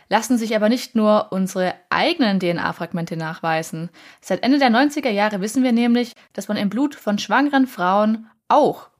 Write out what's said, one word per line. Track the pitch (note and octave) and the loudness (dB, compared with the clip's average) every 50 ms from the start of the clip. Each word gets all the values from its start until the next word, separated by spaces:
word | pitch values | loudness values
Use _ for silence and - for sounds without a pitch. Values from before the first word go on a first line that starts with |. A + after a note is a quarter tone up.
| _ - | _ -2
lassen | F#3 A3 A3+ - B3+ A3+ | 0 0 0 2 0 0
sich | A3+ G#3+ A#3 | 0 0 -2
aber | G#3+ G#3 G#3+ | 0 2 2
nicht | A#3+ A#3+ - - - | 0 0 -2 -4 -2
nur | A3+ G#3+ G#3+ G#3+ G#3+ - - | 0 2 4 4 2 2 -2
unsere | - F#3+ F#3+ F#3 - F#3+ F#3 F3+ - - _ - | -2 -2 -2 -2 -2 -2 -2 -2 -4 -6 _ -4
eigenen | - E3 G3+ C#4+ E4+ E4+ C4 G#3+ G3 F#3+ | -2 0 0 0 0 0 0 0 0 0
D-N-A-Fragmente | F3+ F3 E3+ - - E3+ E3+ - F3 - - E3+ E3 - E3+ D#3+ | 0 0 -2 -2 -2 -4 -4 -6 -8 -8 -6 -6 -6 -6 -6 -6
nachweisen. | D#3+ D#3+ E3 - - E3 D#3+ D#3+ E3 - - D#3+ E3 F3 _ - - - - _ | -6 -8 -8 -6 -4 -2 -2 -2 -4 -6 -8 -10 -10 -10 _ -18 -20 -20 -20 _
Seit | - - F#3+ F#3 - | -6 -4 -4 -2 2
Ende | A#3+ C#4 D4 | 2 2 4
der | C#4 B3 | 4 4
neunziger | A3 A#3 C#4 D4 C#4+ D4+ - C4 | 4 4 2 2 0 -2 -4 -2
Jahre | G3+ G3+ G#3 G#3+ G#3 F#3+ | 0 0 0 0 -2 -2
wissen | F#3 A3 A3 C4+ B3+ | -4 -4 -2 0 0
wir | C4 | 2
nämlich, | A#3 A#3 A#3+ A#3+ A#3 A#3+ A#3+ A#3+ - _ - _ - | 2 2 2 2 2 0 0 -4 -8 _ -20 _ -14
dass | - G3+ - | -12 -8 -6
man | G#3 - | -4 -4
im | G#3+ G3 | -2 -4
Blut | G3+ A3+ C#4+ D4 C#4+ | -2 -2 -2 -2 -4
von | - - A3 G#3 G#3 | -6 -6 -4 -4 -4
schwangeren | - - G3+ B3 C#4+ C#4+ C#4+ C4+ C4 | -2 0 0 0 2 2 2 2 0
Frauen | B3+ - - F3 F3+ F#3+ G3+ G#3+ A3 A3+ A3 - - _ _ _ - | 0 -2 -2 -2 0 2 2 2 2 0 -2 -6 -14 _ _ _ 2
auch | - G3 F#3+ D#3 - - - - _ _ | 4 4 4 4 2 -2 -10 -20 _ _